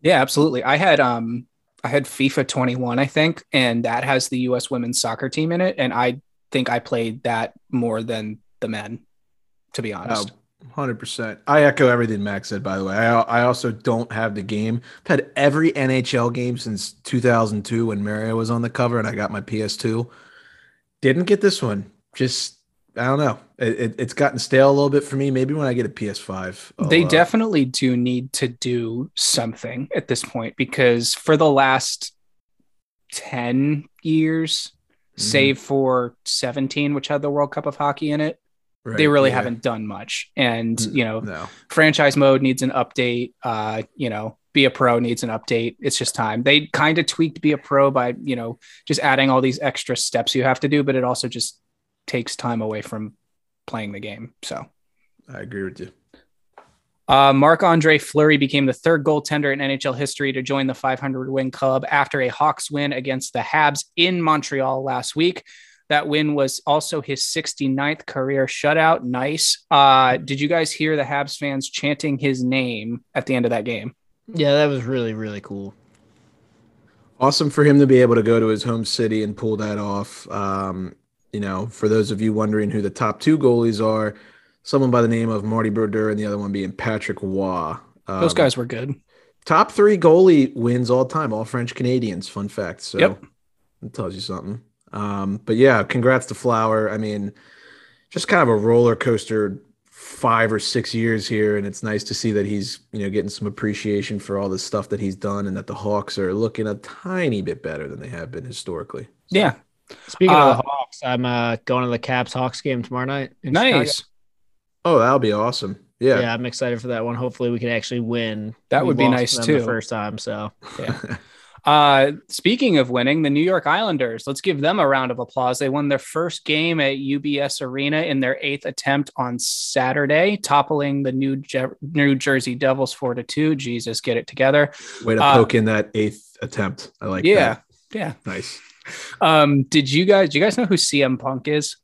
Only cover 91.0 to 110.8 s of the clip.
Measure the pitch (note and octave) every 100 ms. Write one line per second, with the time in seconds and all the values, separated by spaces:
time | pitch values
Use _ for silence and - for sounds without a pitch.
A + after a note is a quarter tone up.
91 | B2+ D#3 D3 G#2+ A2+ B2+ A#2+ - B2 B2+
92 | A#2 F2 - - G2+ - F#2 E2+ - G2
93 | - - - _ _ _ _ _ A2+ -
94 | F#2 F2+ - F#2 F#2 A2+ _ _ _ -
95 | G#2 G2+ G2 G2+ - A2 C3+ A#2+ F#2+ B2+
96 | A#2+ C3 - A#2 B2 A2+ A2 A2 A2 G#2+
97 | G#2+ G#2 G2+ - _ _ - - _ _
98 | _ - - G3 C#3 A2 G#2+ A#2 A#2+ A2+
99 | C3 A2+ - A2 G#2 G2 _ _ _ _
100 | - - B2+ A2+ A2+ G#2+ - B2+ - A#2
101 | A2+ A2 - A2 G#2+ G#2 G2+ G2 A2 G#2+
102 | - - A#2 G#2 G2+ G#2 F#2+ - _ A2
103 | G2+ G#2 G2 - G#2 G2+ G#2+ G2+ G#2+ G2+
104 | G2 G#2+ - G2 G2 F#2+ - G#2+ - G#2
105 | G2+ F#2+ G#2 G2+ G2+ F#2+ F#2+ F#2+ G#2 G#2
106 | G2 - F#2+ G2 A2+ G#2+ G#2+ G#2 - -
107 | F3+ F#3 E3+ G#2+ F2 E2 D#2+ D2+ C#2+ -
108 | C#2+ E2+ E2 B2 C2+ A#2 - E2 - -
109 | A#2+ _ _ F#3 F#3+ - _ _ _ -
110 | - - F#3 D3+ C#3 B2 - C#3+